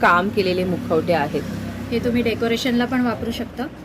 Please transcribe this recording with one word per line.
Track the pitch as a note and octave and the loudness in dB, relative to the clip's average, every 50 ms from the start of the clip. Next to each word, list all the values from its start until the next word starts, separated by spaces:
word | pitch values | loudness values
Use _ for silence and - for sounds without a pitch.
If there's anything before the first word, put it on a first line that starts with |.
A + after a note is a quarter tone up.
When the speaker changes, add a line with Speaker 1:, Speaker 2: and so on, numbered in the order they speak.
| A#3 | 4
Speaker 1:
काम | G#3 F3 F3 F3+ G3+ | 6 6 6 4 2
केलेले | - G#3 F#3+ F#3 F3+ F3+ F3+ | 0 0 2 2 2 0 0
मुखवटे | F#3+ F3 D#3 - - F3+ D#3+ D#3 E3+ E3+ | 0 -2 -2 -2 0 0 0 2 2 2
आहेत. | D#3 D3 D3 - D3 C3+ - - - - - - - - - | 2 2 0 -2 -4 -4 -4 -8 -8 -8 -8 -8 -8 -6 -4
Speaker 2:
हे | - A#3 | -4 -2
तुम्ही | - B3 A#3 B3 A#3 | 0 0 0 2 2
डेकोरेशनला | A#3 G#3+ F#3+ A3+ A#3 A#3 A#3 - C4+ A#3 A#3+ A#3+ | 0 0 0 0 0 0 0 0 0 2 2 0
पण | A#3+ B3+ B3+ | 0 0 0
वापरू | B3 A#3+ A3 - A#3 A3+ | 0 0 0 -2 -4 -6
शकता, | A#3 - A#3+ - - - A#3+ D#4 - - - | -4 -6 -8 -8 -8 -8 -8 -8 -8 -14 -18